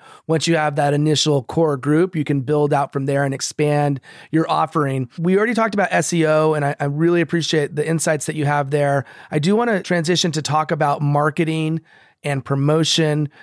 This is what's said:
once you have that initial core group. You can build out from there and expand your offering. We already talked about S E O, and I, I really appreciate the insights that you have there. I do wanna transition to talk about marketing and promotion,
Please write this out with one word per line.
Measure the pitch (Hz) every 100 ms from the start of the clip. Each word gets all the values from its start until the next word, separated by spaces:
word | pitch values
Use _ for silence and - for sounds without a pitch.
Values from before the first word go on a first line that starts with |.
| - - -
once | 160 151
you | 165
have | 151 147
that | 143
initial | 143 151 147 156 143
core | 120 - 165 139
group. | 127 151 180 170
You |
can | 143 143
build | 127 147 147
out | 147 139
from | 143 135
there | 139
and | 139
expand | 135 - - 151 147 147 139 - - -
your | 160 160
offering. | 156 160 165 143 135 123 -
We | 170 190
already | 220 226
talked | 220
about | 202 180
S | 175 160
E | 175 156
O, | 156 156
and | 151
I, | 143 147
I | 143
really | 143 170 175
appreciate | 165 170 151 160 147 -
the | 147
insights | 165 175 151 -
that | 151
you | 143
have | 147 139
there. | 147 143 139 131 - -
I | 156
do | 151 214
wanna | 240 202
transition | - 175 160 175 175
to | 151
talk | 139 151 156
about | 160 147 143
marketing | 147 143 151 147 160 160 156 160 - - - _
and | 147 139 -
promotion, | 139 143 156 156 - 156 151 147 -